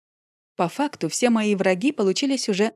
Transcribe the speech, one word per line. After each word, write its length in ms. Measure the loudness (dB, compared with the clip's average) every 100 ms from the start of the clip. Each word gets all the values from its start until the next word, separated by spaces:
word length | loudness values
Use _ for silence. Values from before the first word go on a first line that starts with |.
| _ _ _ _ _ -4
По 120 | -4
факту 400 | -2 -6 -4 -6
все 220 | 0 2
мои 240 | 2 2
враги 380 | 2 2 2 0
получились 560 | 0 0 0 0 -2 -2
уже 240 | 0 0